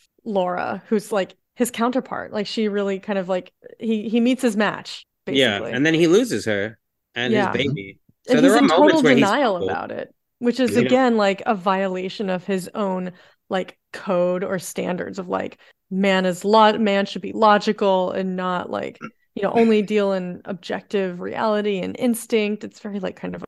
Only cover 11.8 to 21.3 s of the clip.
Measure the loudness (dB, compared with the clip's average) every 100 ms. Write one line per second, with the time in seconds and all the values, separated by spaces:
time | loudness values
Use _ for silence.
11.8 | -2 -4 -6 -6 -4 -4 -2 -4 -4 -6
12.8 | -4 -4 -6 -12 _ _ _ -4 -4 -12
13.8 | _ -12 -2 0 2 0 -4 -6 -6 -6
14.8 | -6 -6 -6 -10 -6 -6 -6 -12 _ _
15.8 | _ -2 2 2 0 -2 2 6 6 4
16.8 | 2 0 -2 -6 -8 2 4 4 2 0
17.8 | 2 2 0 -2 -4 -4 -4 -4 -4 -8
18.8 | -8 -10 -16 -18 _ -6 -2 2 4 4
19.8 | 2 0 0 -2 -4 -10 -12 -12 -8 -10
20.8 | -4 -4 -2 -6 -8